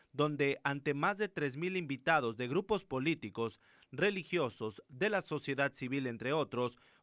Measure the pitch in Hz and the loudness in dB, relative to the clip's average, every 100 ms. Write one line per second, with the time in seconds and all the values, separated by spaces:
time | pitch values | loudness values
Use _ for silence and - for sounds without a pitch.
0 | _ 135 151 147 139 135 143 143 143 143 | _ 0 2 4 2 2 0 0 0 0
1 | 175 196 202 170 147 131 180 185 156 135 | 0 0 -2 -2 -4 -2 -4 -2 -2 -2
2 | - 160 120 110 123 160 208 208 - 131 | 4 4 4 0 0 0 2 0 0 0
3 | 143 160 107 113 113 - _ - - 127 | 0 0 -2 -2 -4 -4 _ -20 -12 0
4 | 196 196 156 175 127 - 110 - - 131 | 0 0 -2 0 0 -2 -6 -6 -12 -2
5 | 208 202 - 151 - 131 139 - 127 139 | 0 0 -2 -4 -2 0 0 0 -4 -2
6 | 131 117 120 156 135 120 123 - _ _ | -2 -2 0 0 0 0 -2 -2 _ _